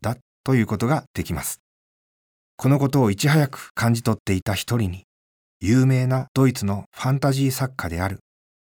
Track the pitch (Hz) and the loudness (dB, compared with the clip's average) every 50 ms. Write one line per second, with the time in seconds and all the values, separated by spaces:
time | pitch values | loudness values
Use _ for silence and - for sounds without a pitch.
0 | - 107 123 - _ _ _ _ _ - 135 123 110 101 110 95 113 117 151 147 | -6 -6 -6 -6 _ _ _ _ _ 2 2 2 2 2 0 -2 0 0 0 -2
1 | - - _ - 87 - 87 71 - - - - _ _ _ _ _ _ _ _ | -4 -8 _ -8 -6 -4 -6 -6 -6 -8 -12 -12 _ _ _ _ _ _ _ _
2 | _ _ _ _ _ _ _ _ _ _ _ _ - 131 139 143 139 139 139 143 | _ _ _ _ _ _ _ _ _ _ _ _ 0 2 2 2 2 0 2 2
3 | 127 107 98 95 - 147 147 160 147 135 - - - - _ - 117 117 117 113 | 2 2 2 0 0 2 4 4 2 0 -4 -12 -18 -14 _ -2 0 0 0 0
4 | - 117 110 - - - 98 95 - - 98 95 - - 117 120 110 95 87 92 | 0 -2 -2 -2 -2 -2 -2 -2 -2 -4 -4 -4 -4 -4 -2 -2 -2 -2 -4 -8
5 | - _ _ _ _ _ _ _ _ _ _ _ - 90 117 131 131 131 131 127 | -14 _ _ _ _ _ _ _ _ _ _ _ 0 2 4 4 4 4 4 2
6 | 127 127 131 131 127 - _ 131 135 131 123 - 104 98 101 101 98 - _ - | 2 0 0 -2 -2 -2 _ 2 4 4 2 0 -4 -4 -4 -6 -8 -14 _ -6
7 | - 131 135 139 127 139 135 135 139 135 131 - 135 127 - - - 87 82 82 | -2 -2 0 0 0 0 0 2 0 0 0 -2 -4 -6 -6 -8 -8 -6 -4 -4
8 | 90 98 98 - - _ _ _ _ _ _ _ _ _ | -4 -4 -4 -6 -12 _ _ _ _ _ _ _ _ _